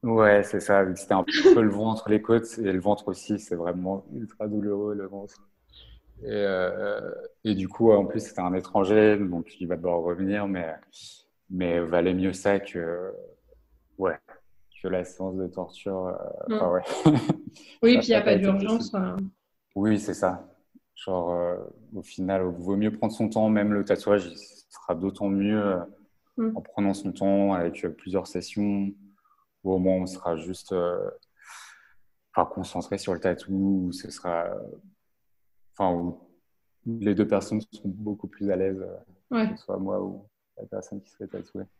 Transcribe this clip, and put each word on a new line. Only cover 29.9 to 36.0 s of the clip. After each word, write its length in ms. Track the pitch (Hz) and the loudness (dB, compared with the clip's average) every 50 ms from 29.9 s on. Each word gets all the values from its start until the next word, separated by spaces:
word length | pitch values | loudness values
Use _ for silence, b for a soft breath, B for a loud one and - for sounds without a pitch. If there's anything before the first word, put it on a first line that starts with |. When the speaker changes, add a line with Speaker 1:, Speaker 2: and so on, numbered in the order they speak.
| 95 | 2
Speaker 1:
on 100 | 92 92 | 2 0
sera 300 | 92 92 - - 87 85 | -4 -8 -8 -4 -4 -4
juste, 360 | 80 80 87 92 - - - 95 | -4 -4 -8 -12 -12 -8 -4 -2
euh, 260 | 90 87 87 87 92 - - - - _ _ _ B B B B B B B B B B B B B B _ _ _ _ _ _ | -2 0 -2 -2 -2 -4 -6 -8 -12 _ _ _ B B B B B B B B B B B B B B _ _ _ _ _ _
enfin, 140 | - 87 - - | 0 0 0 0
concentré 460 | - 92 - - 90 85 - 101 98 | -8 -8 -6 -6 -8 -6 -4 -6 -6
sur 140 | - - 92 | -2 -4 -4
le 60 | 82 | 0
tatou, 640 | - 95 87 - - - 95 95 98 98 98 95 92 90 | 0 -2 -2 -2 -4 -6 -2 0 2 2 2 2 0 -4
où 40 | 90 | -6
ce 180 | - - - | -8 -12 -14
sera, 360 | - - - 87 87 82 85 | -16 -10 -6 -4 -2 -2 -2
euh, 120 | 90 101 101 52 - - - _ 190 _ _ _ _ _ _ _ _ _ _ _ _ _ _ _ - _ | -4 -6 -8 -10 -12 -16 -20 _ -20 _ _ _ _ _ _ _ _ _ _ _ _ _ _ _ -20 _
enfin, 160 | - 98 92 87 | -2 -2 0 0
où 240 | 87 | 0